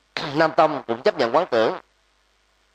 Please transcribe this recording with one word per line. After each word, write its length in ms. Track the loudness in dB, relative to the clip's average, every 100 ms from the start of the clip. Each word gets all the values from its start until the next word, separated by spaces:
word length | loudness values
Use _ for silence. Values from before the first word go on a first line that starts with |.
| _ -10
<clears throat> 200 | -4 0
Nam 160 | 2 2
Tông 280 | 2 0 -6
cũng 140 | -4
chấp 160 | -2 0
nhận 180 | 0 0
quán 100 | 0
tưởng. 240 | 0 0 -2 -12 _ _ _ _ _ _ _ _